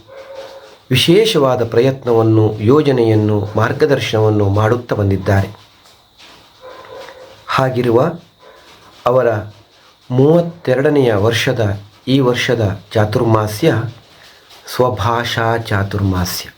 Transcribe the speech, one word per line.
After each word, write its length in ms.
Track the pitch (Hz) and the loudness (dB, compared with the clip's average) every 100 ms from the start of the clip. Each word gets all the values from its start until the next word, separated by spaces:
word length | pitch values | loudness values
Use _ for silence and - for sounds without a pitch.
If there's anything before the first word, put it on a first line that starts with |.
| - - - - - - - - - | -14 -20 -20 -18 -18 -20 -20 -20 -4
ವಿಶೇಷವಾದ 760 | 127 - 185 214 160 135 117 110 | 0 4 4 4 2 0 0 0
ಪ್ರಯತ್ನವನ್ನು, 920 | 117 135 135 123 113 113 110 107 - | 2 0 0 0 2 4 4 2 0
ಯೋಜನೆಯನ್ನು, 920 | 107 151 143 123 113 107 107 104 101 110 | 2 4 4 2 2 2 2 0 -2 -2
ಮಾರ್ಗದರ್ಶನವನ್ನು 920 | 117 131 147 131 - 110 107 104 101 | -2 0 0 0 -2 0 2 2 0
ಮಾಡುತ್ತಾ 460 | 98 107 120 - 110 | 0 0 0 -2 -2
ಬಂದಿದ್ದಾರೆ. 560 | 101 95 95 98 95 - - _ _ _ _ _ - - - _ 508 - - - - - - - - | 0 0 0 0 0 -8 -20 _ _ _ _ _ -20 -20 -20 _ -20 -20 -20 -20 -20 -20 -20 -20 -6
ಹಾಗಿರುವ 640 | 139 131 113 120 117 160 - - _ - - - - - - 123 | -2 0 0 0 2 0 -4 -14 _ -20 -20 -20 -20 -20 -6 0
ಅವರ 220 | 127 117 107 107 - _ _ _ _ - | 2 2 -2 -6 -16 _ _ _ _ -4
ಮೂವತ್ತೆರಡನೆಯ 1040 | 127 143 170 170 - - 127 147 143 123 | 2 4 4 0 -4 -2 0 2 2 2
ವರ್ಷದ 680 | 104 110 110 139 113 104 98 - - - | 2 0 0 -2 -2 -2 -4 -12 -12 -2
ಈ 120 | 135 | 0
ವರ್ಷದ 600 | 123 120 - 113 101 104 - | 2 0 -2 0 -2 -4 -4
ಚಾತುರ್ಮಾಸ್ಯ 880 | 110 104 120 113 107 107 - - 113 - - - - - - - - - - | -2 0 0 0 0 0 -2 0 0 -4 -10 -20 -20 -20 -20 -20 -20 -8 -2
ಸ್ವಭಾಷಾ 840 | 123 104 113 117 117 - 113 117 | -2 -2 -2 -2 -4 -2 -2 -2
ಚಾತುರ್ಮಾಸ್ಯ. 920 | - 101 101 104 98 92 87 - - | -2 -4 -2 -2 -2 -2 -4 -6 -12